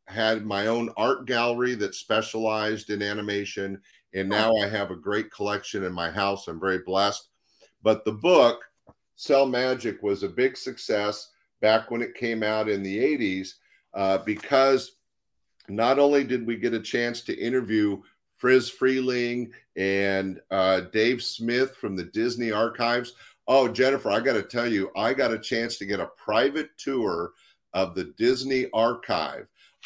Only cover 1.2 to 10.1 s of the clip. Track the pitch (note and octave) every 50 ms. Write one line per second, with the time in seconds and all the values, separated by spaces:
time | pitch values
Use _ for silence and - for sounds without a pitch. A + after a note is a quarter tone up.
1.2 | C3 B2 B2+ A#2 A#2+ A#2+ A#2+ A#2+ B2 B2+ B2 A2 G#2 G2 - - - - A2+ A2
2.2 | A2 A2 - A2+ A2+ A2 G#2+ A2 G#2+ G#2+ A2 G#2+ - - G#2 G2+ G2+ G2+ G#2 G#2+
3.2 | G#2 G#2 G2+ G2+ G2+ G2 - - G2 G2 G2 G2 _ _ _ _ _ _ - F#2+
4.2 | F#2+ F#2+ G#2 G#2+ A2 A2+ A2+ G#2+ G#2 G2+ A2 G#2 G2+ F2+ F#2 D#2+ D2+ G2 G#2 G#2+
5.2 | A2 - - - G#2 G#2 G#2 G#2 - - - G#2 F#2+ F2 F#2 F2 E2+ E2 D#2+ G#2
6.2 | G2 G2 G2 G2 - - E2 E2 F2+ F#2+ F#2+ F#2 F#2 F#2 F#2 F#2+ G2+ G2+ G#2 -
7.2 | - _ _ _ _ _ _ _ _ _ _ _ - A2 G#2+ - - G#2+ A2 G#2
8.2 | B2 F3 F#3 D#3 B2+ A#2 - - - - _ _ _ - - _ _ _ _ -
9.2 | - - C#3+ C3+ C#3 C3 B2 B2 B2+ C3 C3 B2 A#2+ A#2 F#2+ - G#2 G#2